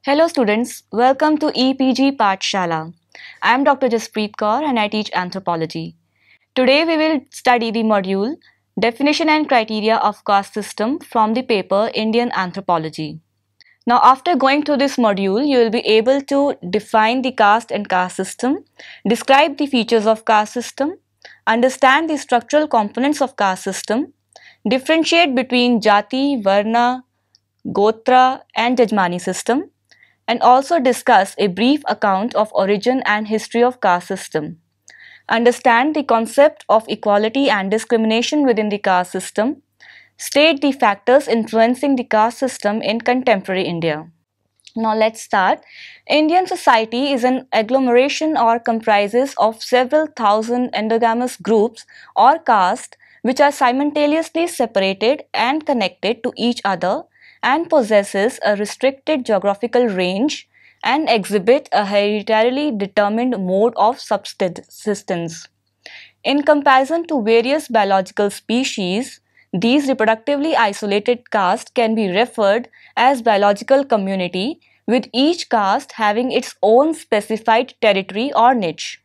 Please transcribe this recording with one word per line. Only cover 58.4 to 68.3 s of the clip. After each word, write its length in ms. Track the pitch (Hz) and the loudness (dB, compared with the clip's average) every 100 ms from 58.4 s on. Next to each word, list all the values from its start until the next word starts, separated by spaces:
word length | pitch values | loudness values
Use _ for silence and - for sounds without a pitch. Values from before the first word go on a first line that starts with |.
a 100 | - 202 | -4 -2
restricted 680 | 208 - 262 269 - 302 | -6 -2 -4 -2 -4 -4
geographical 640 | 233 202 202 196 240 240 240 | 0 0 0 -4 -2 0 0
range 600 | 185 180 190 285 - - _ _ _ | 0 -2 -2 -4 -4 -14 _ _ _
and 240 | - 269 311 | -2 -2 2
exhibit 600 | 226 180 202 190 277 285 | 0 0 -2 2 2 2
a 140 | 185 202 | -2 0
hereditarily 840 | 208 208 208 208 214 233 262 302 | 0 0 -2 0 0 2 0 -4
determined 600 | 214 196 - 202 220 254 | -4 -4 0 0 0 -2
mode 420 | 233 180 190 220 - | -4 -2 0 0 2
of 200 | 214 254 | 0 -2
subsistence. 1500 | - 202 - - 185 170 - - 214 202 - 175 170 165 - _ _ _ - - - _ | -6 -6 -6 -6 -6 -6 -18 -10 -6 -6 -6 -6 -6 -12 -20 _ _ _ -20 -20 -20 _
In 200 | - 277 | -2 0
comparison 640 | 294 294 285 262 269 330 339 | 2 2 4 2 2 -4 -2
to 160 | 294 | -2
various 440 | 214 226 233 302 285 | 2 2 2 -2 0
biological 600 | 233 196 196 190 - | 0 2 0 -2 -2
species, 920 | 202 | -4